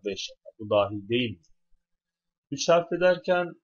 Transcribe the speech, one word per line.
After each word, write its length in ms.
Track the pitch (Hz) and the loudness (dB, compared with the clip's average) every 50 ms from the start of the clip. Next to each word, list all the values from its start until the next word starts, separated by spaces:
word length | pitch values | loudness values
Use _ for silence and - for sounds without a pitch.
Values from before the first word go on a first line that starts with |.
| 101 | -6
beş 240 | 101 98 - - - | -8 -6 -8 -10 -12
yapar. 240 | - _ _ - - - | -14 _ _ -20 -18 -10
Bu 100 | 110 104 | -4 0
dahil 400 | 107 104 101 98 107 104 98 101 | 2 2 2 2 -2 -8 -6 -2
değil 200 | 117 123 127 113 | -2 -2 -2 -2
mi? 140 | 95 - _ _ _ _ _ _ _ _ _ _ _ _ _ _ _ _ _ _ _ _ _ - | -6 -10 _ _ _ _ _ _ _ _ _ _ _ _ _ _ _ _ _ _ _ _ _ -12
Üç 180 | 143 135 - - | -8 -4 2 4
harfli 300 | 165 175 170 - 180 165 | 4 4 2 0 -2 2
derken 540 | 180 180 180 175 - - 180 175 175 170 - _ | 2 2 2 2 0 0 0 0 0 -4 -8 _